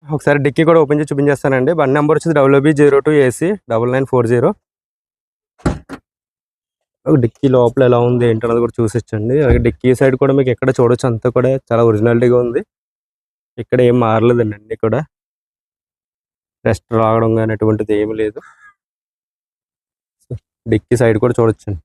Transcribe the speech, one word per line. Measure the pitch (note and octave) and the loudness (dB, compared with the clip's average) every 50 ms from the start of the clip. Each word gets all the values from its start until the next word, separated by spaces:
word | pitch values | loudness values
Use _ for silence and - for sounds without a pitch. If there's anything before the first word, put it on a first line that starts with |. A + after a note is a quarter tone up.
| D#3 D3 D#3 | _ -8 -8
ఒకసారి | C#3 - D#3 C#3+ D3 C3+ | -4 0 0 0 2 0
డిక్కీ | D3 B2+ - D#3+ D#3 | -2 0 0 2 4
కూడా | E3+ E3 D3+ | 4 2 2
ఓపెన్ | C3+ D3 D3+ | 2 0 -4
చేసి | D3+ C#3+ | -2 -4
చూపించేస్తానండి. | D3+ C#3 C#3+ C#3+ C#3 - - C#3+ C3+ B2+ B2+ C#3 F3 D#3 | -4 -2 0 -2 -2 -2 -2 -2 0 0 0 -2 0 0
బండి | D3 C3 C3+ | 0 0 0
నెంబర్ | D3+ D3 D3+ D#3 | 0 2 0 0
వచ్చేసి | D3+ - E3 D#3 D3 | -2 -2 -2 0 2
డబ్ల్యూబీ | C3+ C3+ C#3 C#3 C3+ D#3 D#3 C#3 | 2 4 2 2 2 2 2 4
జీరో | D3 C#3+ C3+ C#3 C3+ | 2 4 4 2 2
టూ | D#3 D#3 D3 C3+ | 2 2 2 2
ఏసీ | B2+ A#2 - D#3 F3 G#3+ F#3+ _ - | 2 0 -2 -4 -4 -4 -6 _ -6
డబల్ | A2+ A2+ A#2 B2 B2+ | -4 -2 -2 -2 -2
నైన్ | C3+ C3+ - | -2 -2 0
ఫోర్ | - B2 A#2 A2+ B2 | 0 0 0 2 0
జీరో. | A#2+ B2 F3 G#3 _ _ _ _ _ _ _ _ _ _ _ _ _ _ _ _ _ _ _ _ _ _ - - - - - C4+ - _ _ _ _ _ _ _ _ _ _ _ _ _ _ _ _ _ _ _ _ _ - | 2 2 0 -2 _ _ _ _ _ _ _ _ _ _ _ _ _ _ _ _ _ _ _ _ _ _ -6 -6 -6 -14 -20 -20 -20 _ _ _ _ _ _ _ _ _ _ _ _ _ _ _ _ _ _ _ _ _ 0
ఒక | D#3 C#3 A#2 | 0 0 0
డిక్కీ | A2+ _ _ - C3+ B2+ | -2 _ _ -2 2 2
లోపల | B2+ B2 A#2 A#2 C3+ C3 B2 | 4 2 2 2 2 2 2
ఎలా | B2 A#2+ A#2+ | 2 2 2
ఉంది | B2 B2 A#2+ A#2+ A#2 | 0 0 0 0 0
ఏంటన్నది | A2+ A2 A#2 A#2 A#2 A#2+ A#2 | 0 -2 -2 -2 -2 -2 -2
కూడా | A2+ - - | -2 -2 -4
చూసొచ్చండి. | A#2 G#2+ - A#2 - _ - G#2+ G#2 A#2 C3 D3+ D3+ | -4 -2 -2 -6 -6 _ -8 -6 -4 -2 -2 0 2
అలాగే | B2 B2 A#2+ A#2 | 2 2 2 0
డిక్కీ | A#2+ - _ - B2+ B2+ - | -2 -4 _ 0 0 2 2
సైడ్ | C#3 C3+ C3 B2 C#3 | 2 0 2 2 0
కూడా | C3+ C3+ C#3 | 0 2 0
మీకు | C3+ B2+ A#2 | 0 -2 -2
ఎక్కడ | _ C3+ C3 A#2+ - | _ -2 -2 0 0
చూడొచ్చు, | B2 A#2 B2 A#2 - B2+ | 0 0 0 -2 -2 -4
అంతా | A#2 G#2+ - A#2+ - | -4 -2 -4 -2 -2
కూడా | C3 B2 C3 C3+ B2+ _ _ | 0 0 0 -2 -4 _ _
చాలా | A#2 A2+ A#2 A#2 | 0 2 2 2
ఒరిజినాలిటీగా | A2 G#2 G#2+ A#2 A#2 A#2 B2 A#2+ B2 B2 B2 | 2 2 0 0 2 2 2 2 2 0 0
ఉంది, | A#2+ A#2 D3+ G#3+ _ _ _ _ _ _ _ _ _ _ _ _ _ _ _ _ _ _ - A2+ | -2 -4 -6 -8 _ _ _ _ _ _ _ _ _ _ _ _ _ _ _ _ _ _ -16 -6
ఇక్కడ | _ - B2 B2 A#2+ | _ 0 2 2 2
ఏం | A#2+ B2 A#2+ | 2 2 2
మారలేదండి, | A2 A2 A2+ A2+ A#2+ A#2+ A#2+ A#2 G#2+ G#2 G#2 | 0 0 2 2 2 2 2 0 -4 -6 -12
అన్నీ | G#2+ A2 A2+ _ - | _ _ -10 _ -4
కూడా | A2+ A2 C3+ D#3+ _ _ _ _ _ _ _ _ _ _ _ _ _ _ _ _ _ _ _ _ _ _ _ _ _ _ _ _ _ _ _ - A#2 | -2 -2 -4 -6 _ _ _ _ _ _ _ _ _ _ _ _ _ _ _ _ _ _ _ _ _ _ _ _ _ _ _ _ _ _ _ -4 -4
రెస్ట్ | G#2+ - _ _ A#2+ A2+ A2+ | -4 -4 _ _ -2 0 2
రావడం | A2 A2+ A2+ A2+ A2+ A2+ A2+ | 2 2 0 0 0 0 0
కానీ | A2+ A2+ A2 | -2 -2 -4
అటువంటిది | G#2+ A#2 A2 G#2+ G#2+ A2 G#2+ G#2+ G#2 | -2 0 -2 0 -2 -2 -2 -2 -2
ఏమీ | G#2+ G#2+ A2 G#2+ A2 | -2 -4 -4 -6 -6
లేదు. | G#2 G#2 D3 - - _ _ _ - _ _ _ _ _ _ _ _ _ _ _ _ _ _ _ _ _ _ _ _ _ _ _ _ _ _ _ _ _ _ _ _ B2+ - _ _ _ _ _ A2+ | -6 -6 -12 -20 -20 _ _ _ -20 _ _ _ _ _ _ _ _ _ _ _ _ _ _ _ _ _ _ _ _ _ _ _ _ _ _ _ _ _ _ _ _ -16 -16 _ _ _ _ _ -4
డిక్కీ | A2 G#2+ _ _ B2+ A2+ | -4 -4 _ _ -2 0
సైడ్ | B2+ A2+ A2 G#2+ | 2 0 0 0
కూడా | - B2 A2+ | 0 -2 0
చూడొచ్చండి | - A2+ A2+ A2 _ - - G2 D#2+ | 0 0 -2 -2 _ -10 -12 -12 -12